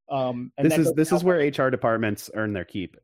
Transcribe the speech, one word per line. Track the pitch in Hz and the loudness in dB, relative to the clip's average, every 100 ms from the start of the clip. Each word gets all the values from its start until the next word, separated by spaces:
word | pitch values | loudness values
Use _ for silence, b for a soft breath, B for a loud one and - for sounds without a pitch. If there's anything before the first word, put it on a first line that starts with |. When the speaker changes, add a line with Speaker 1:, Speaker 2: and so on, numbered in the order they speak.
| - | -8
Speaker 1:
Um, | 139 127 120 123 - | -4 -2 -4 -8 -2
and | 147 | 2
Speaker 2:
This | |
Speaker 1:
that | 160 | 2
Speaker 2:
is, | 147 | 2
Speaker 1:
doesn't | 151 | 2
Speaker 2:
this | 156 | 2
is | |
Speaker 1:
help. | 175 180 | 2 2
Speaker 2:
where | 175 | 2
H | 147 143 | 2 0
R | 131 | 0
departments | 127 117 113 110 104 - | 2 0 0 0 -4 -6
earn | 107 107 | -4 -4
their | 101 87 | -4 -6
keep, | 101 85 - | -8 -10 -12